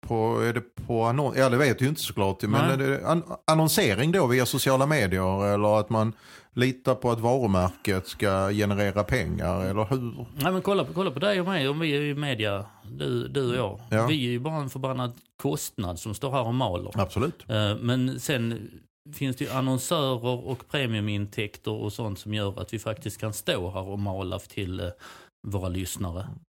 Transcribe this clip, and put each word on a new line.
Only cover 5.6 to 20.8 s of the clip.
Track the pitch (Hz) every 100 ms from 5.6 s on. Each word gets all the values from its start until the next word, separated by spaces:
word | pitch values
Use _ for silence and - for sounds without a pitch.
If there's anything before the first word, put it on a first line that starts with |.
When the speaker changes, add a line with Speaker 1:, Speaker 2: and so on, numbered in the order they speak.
| 104 107
Speaker 1:
att | 104
man | 110 110 - - - - -
litar | 127 127 - 127
på | 123
att | 117
varumärket | 117 131 117 95 90 - - 95 -
ska | - 104 95 95
generera | 104 104 101 101 95
pengar, | 101 127 80 82 85 92 92
eller | 98 107
hur? | 135 120 98 120 -
Speaker 2:
Nej, | 156
men | 185
kolla | 190 196 143
på, |
kolla | 160 190
på | 127
dig | 196 196
och | 175
mig, | 185 135
om | 147
vi | 165 143
är |
i | 147
media, | 143 147 120 107 98 98 - - 127
du, | 143 123 127
du | 135 127
och | 123
jag. | 107 98 - 107
Speaker 1:
Ja. | 117
Speaker 2:
Vi | 156 123
är |
ju | 120
bara | 139 160
en | 139
förbannad | 135 131 127 123 123 _ _
kostnad | 139 147 - - 90 87
som | 110
står | 104 135
här | 131
och | 117 127
maler. | 120 90 92
Speaker 1:
Absolut. | 110 95 - 139 - -
Speaker 2:
Eh, | 110 104 107
men | 117 127 127 127
sen | - 135 117 117 104 - _ _ 147 147
finns | 139 123
det | 143
ju |
annonsörer | 131 131 127 - 170 139 123 120 120 -
och | 127 -
premiumintäkter | 151